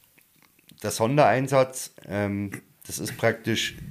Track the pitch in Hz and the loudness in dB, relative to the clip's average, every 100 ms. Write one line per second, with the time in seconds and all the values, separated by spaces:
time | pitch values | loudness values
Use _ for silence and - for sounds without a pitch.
0 | _ _ _ _ _ _ - - 104 - | _ _ _ _ _ _ -20 -10 -6 0
1 | 110 147 117 123 135 139 131 - - - | 2 6 6 4 2 2 2 -2 -14 -14
2 | - 101 101 101 101 - - _ - 87 | -6 -4 -2 -2 -6 -10 -18 _ -12 -8
3 | 107 - 117 113 113 110 - - - | -8 0 0 0 -2 -2 -2 -6 -12